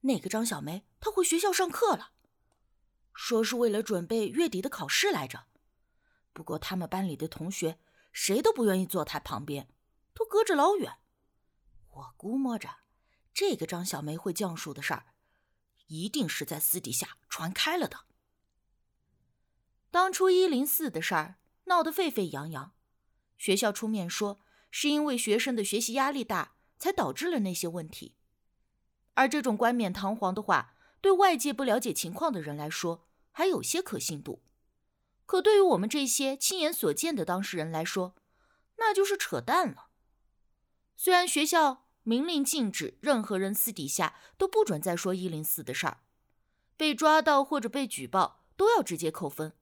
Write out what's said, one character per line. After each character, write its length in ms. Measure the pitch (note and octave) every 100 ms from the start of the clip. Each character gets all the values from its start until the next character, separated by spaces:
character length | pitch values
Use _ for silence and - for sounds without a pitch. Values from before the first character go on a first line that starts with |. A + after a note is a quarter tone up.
那 180 | C4 A#3+
个 80 | F#3+
张 180 | A3 A3+
小 140 | D#3+
梅 260 | C#3+ F3+ _ _
她 100 | -
回 140 | G#4
学 160 | F4+ E4
校 140 | G4+
上 160 | F4+ F#4+
课 260 | - A4+ -
了， 160 | - _ _ _ _ _ _ _ _ _ _
说 300 | - - A3+
是 120 | A3 B3
为 120 | A#3
了 140 | G#3
准 240 | G#3+ F#3+ E3+
备 220 | A3+ G#3
月 200 | A#3 E4
底 140 | F#3+
的 80 | A3+
考 180 | - -
试 240 | - G4
来 160 | D4+ C3+
着。 180 | - - _ _ _ _ _ _ _ _
不 120 | -
过 160 | D#3+ D#3
他 160 | - F#3
们 120 | E3
班 180 | F#3 F#3+
里 80 | C#3+
的 120 | D#3+
同 240 | - E3
学 280 | G3 D#3+ E3 _ _ _
谁 280 | - - G3+
都 120 | G#4+
不 120 | G#4+ A3+
愿 140 | F#3
意 60 | F#3
坐 180 | F#3
她 160 | D3 D3+
旁 240 | - -
边， 240 | C#3+ C#3+ C#3 _ _ _ _
都 100 | -
隔 200 | A4 G4+
着 120 | G#4+ D#4+
老 200 | D#4 G4+
远。 240 | C4+ - _ _ _ _ _ _ _ - -
我 240 | - - _
估 220 | F#3+ B3+
摸 220 | C4 A3+
着， 100 | - - _ _ _ _ _
这 220 | - G4+ C4
个 100 | D#3+
张 180 | F3
小 200 | F3+ D3
梅 120 | D3+ D#3+
会 160 | -
降 240 | F3 G3 E3
术 160 | -
的 120 | C#3
事 100 | C#3
儿， 140 | C#3 - _ _ _ _ _ _ _ _
一 200 | D#3 F#3+
定 220 | D#4 F#3
是 160 | - C#3+
在 140 | D#3
私 200 | - F3+
底 120 | -
下 260 | - - - _
传 240 | - E3
开 240 | F#3+ - F4
了 120 | C4+
的。” 140 | - - _ _ _ _ _ _ _ _ _ _ _ _ _ _ _ _ _ _
当 240 | F4 F#4+
初 160 | F#4 F#4+
一 160 | F4+ F#4
零 220 | C4 D4
四 240 | - D#4
的 100 | E3
事 140 | E3 E3+
儿 220 | D#3 F#3+ _ _
闹 180 | - F4+
得 100 | D#4+
沸 200 | D#4 F4
沸 160 | A3+ F3+
扬 240 | C#3 D3+
扬， 220 | D#3 D3 _ _ _ _ _ _ _
学 220 | - F#3+
校 140 | A3+
出 160 | G3+ A3
面 200 | A3 E3+
说 320 | - G#3 G3+ _ _ _
是 200 | - D4
因 160 | D4 D4
为 120 | B3
学 220 | A3+ B3+
生 160 | C4+ A#3+
的 80 |
学 180 | G3+ G3+
习 120 | A3+
压 180 | A#3+ C4+
力 120 | C#4
大， 300 | A#3 F#3+ D3+ _ _ _
才 160 | F4+
导 180 | F#4+ F#3+
致 200 | C3+ E4
了 80 | D#4+
那 120 | G3
些 160 | F3 F3
问 220 | F3 D#3+
题。 240 | - - _ _ _ _ _ _ _ _ _ _ -
而 120 | C4
这 140 | D4+
种 160 | C4 G#3+
冠 160 | A#3
冕 180 | B3 G#3
堂 240 | F#3+ G3 A3+
皇 200 | F#3 F#3+
的 80 |
话， 320 | G#3 E3 A#2+ _ _ _
对 100 | F#4+
外 240 | F#4 G4 D#4
界 160 | D4
不 120 | A3+
了 160 | C4+ D#4+
解 120 | A#3+
情 220 | E3+ E3+
况 180 | F#3 E4
的 80 | G#3
人 160 | D3+ D3
来 140 | D3+
说， 380 | D#3 F3 E3+ _ _ _
还 160 | - F#4
有 160 | E4
些 180 | - E4
可 160 | F#4+ E3
信 240 | - D3+
度。 220 | C#3+ - _ _ _ _ _ _ _ _ _
可 160 | F#4
对 160 | F#4 G#4
于 40 |
我 160 | F#4+ G#3+
们 120 | G#3
这 160 | D4 C4+
些 320 | - C4+ C4+
亲 220 | - F#4+
眼 120 | D#4
所 220 | - E3
见 220 | D3 E4 C#4+
的 100 | E3
当 160 | F3+
事 160 | G3 F3
人 140 | D#3+
来 120 | D#3+
说， 300 | E3 - F3+ _ _ _ _ _ _ -
那 180 | A4+
就 100 | G4
是 140 | G4 G4
扯 240 | - C#3
淡 260 | A#2+ D#4 D#4+
了。 200 | C#3 - _ _ _ _ _ _ _ _ _ _ _
虽 160 | -
然 160 | F4+ F4+
学 160 | D4+
校 440 | D#4 E4+ D4+ B3+ _ _
明 240 | - A#3 D#4+
令 160 | E4
禁 280 | C4+ D#4+ A3
止 280 | - D3+ -
任 220 | - B3+
何 160 | G#3 G3
人 160 | G3 G#3
私 160 | -
底 160 | G3+ C#3+
下 320 | - D#3+ - - _
都 100 | F#4+
不 160 | G4+
准 160 | G#4 -
再 160 | F#3+ F3
说 200 | F#3+ F#3
一 120 | F3+
零 160 | D#3+
四 200 | D#3 -
的 100 | D3
事 140 | B2 -
儿， 140 | - _ _ _ _ _ _ _ _
被 180 | D#4
抓 260 | C#4+ D#4 D#4
到 240 | D#4 C#4+
或 160 | C#4 D4
者 80 | A3+
被 200 | C#4+ C4
举 180 | - B2+
报 400 | F#3+ F3+ _ _ _
都 140 | G4
要 140 | A#4
直 120 | A3+ D#3+
接 140 | D#3+
扣 180 | D#3+ D#3
分。 260 | - D#3 -